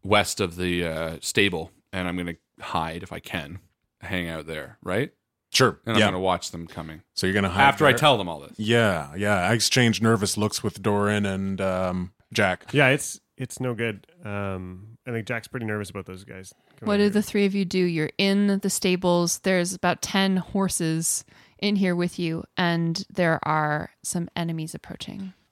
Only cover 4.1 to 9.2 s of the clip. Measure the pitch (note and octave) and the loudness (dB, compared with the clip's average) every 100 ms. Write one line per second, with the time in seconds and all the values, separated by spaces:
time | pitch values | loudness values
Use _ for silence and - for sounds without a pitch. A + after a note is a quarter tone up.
4.1 | F#2 E2+ D#2+ D#2 D#2 C2 - - F#2 C#3 | -4 -4 -8 -8 -10 -10 -12 -4 -4 -4
5.1 | _ _ _ _ - B2+ - - G#2+ G#2 | _ _ _ _ 2 2 2 -2 2 2
6.1 | F#2 F#2 F2+ - E2+ E2 - D#2+ D#2+ _ | 2 0 0 -2 -12 -12 -12 -14 -14 _
7.1 | - F#2 G2 G2 F2 C#3 C#3 D3+ B2 D3 | -4 0 2 2 6 4 6 4 6 6
8.1 | B2 F#2 D#2 C#2+ - G#2+ A#2 A2 F2 C#2+ | 4 0 -8 -12 -8 2 4 6 2 -2
9.1 | D#2+ | -4